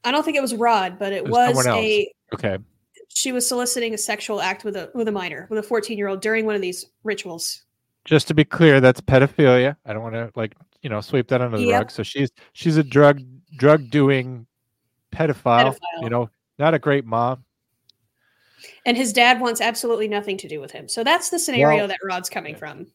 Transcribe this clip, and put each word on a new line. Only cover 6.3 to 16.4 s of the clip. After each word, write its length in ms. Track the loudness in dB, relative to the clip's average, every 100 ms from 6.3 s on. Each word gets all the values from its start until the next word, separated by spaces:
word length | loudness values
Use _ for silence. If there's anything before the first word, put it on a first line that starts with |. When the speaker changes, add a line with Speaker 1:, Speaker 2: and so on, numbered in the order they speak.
| -2 -2
Speaker 1:
one 80 | -4
of 40 |
these 240 | -6 -10 -16 _
rituals. 580 | -8 -8 -10 -10 -10 -10 _ _ _ _
Speaker 2:
Just 240 | 2 2 4
to 60 |
be 100 | 2
clear, 360 | 2 6 6 8
that's 200 | 6 4
pedophilia. 760 | 4 4 4 4 6 6 4 -2
I 80 | -10
don't 100 | -10
wanna, 280 | -8 -8 -8 -6
like, 180 | -8 _ _ _
you 60 | -8
know, 100 | -8
sweep 260 | -2 -2 0
that 120 | 0
under 180 | 0 0
the 60 |
Speaker 1:
Yep. 140 | 2 0
Speaker 2:
rug. 100 | -2
So 140 | -8
she's, 260 | -8 -4 -6 _ _
she's 240 | -4 0 0
a 80 |
drug, 360 | 2 6 6 4 -6 -20 _ 0
drug 340 | 4 4 2
doing 560 | 2 2 2 -4 -14 -18 _ _ _ _ _ _
pedophile, 640 | -4 -2 0 2 4 2
Speaker 1:
Pedophile. 280 | -2 -10 -8
Speaker 2:
you 80 | -4
know, 200 | -4 -4 _